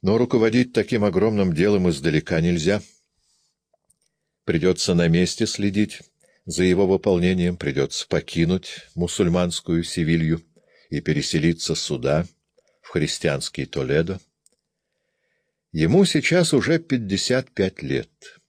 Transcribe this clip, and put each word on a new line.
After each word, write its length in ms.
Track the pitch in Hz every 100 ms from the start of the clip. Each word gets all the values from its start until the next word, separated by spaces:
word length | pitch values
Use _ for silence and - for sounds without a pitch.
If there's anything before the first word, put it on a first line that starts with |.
Но 160 | 98 113
руководить 540 | 123 123 110 113 123
таким 300 | - 101 120
огромным 500 | 104 90 107 107 95
делом 360 | 78 98 104 90
издалека 500 | 73 76 76 - 85
нельзя. 420 | 82 87 80 104 - _ _ _ _ _ _ _ _ _ _ _ _ _ _ _ -
Придется 480 | 82 85 90 -
на 140 | 85 85
месте 400 | 82 90 - 110
следить 540 | - 101 98 104 - - _ _ _ -
за 180 | 82
его 220 | 92 90 95
выполнением, 720 | 95 - 90 90 92 90 87
придется 500 | 73 67 69 - -
покинуть 800 | 82 - - 82 92 - - -
мусульманскую 920 | - 87 - 92 87 87 85 - 85
Севилью 600 | 85 - 80 82 80 80 _ _ _ _ _
и 120 | 73
переселиться 720 | 78 73 71 82 78 82 -
сюда, 540 | 80 - 71 64 76 87 _ _ _ _ _
в 80 | -
христианский 760 | - 76 - 82 69 - - 67
Толедо. 560 | - 65 71 82 90 _ _ _ _ _ _ _ _ _ _ _ _ _ _ _
Ему 320 | 160 117 156 196
сейчас 480 | 156 - 175 170
уже 260 | 139 104 165
пятьдесят 720 | 165 127 107 98 - 123 131
пять 300 | - 95 -
лет. 580 | 69 67 - _ - -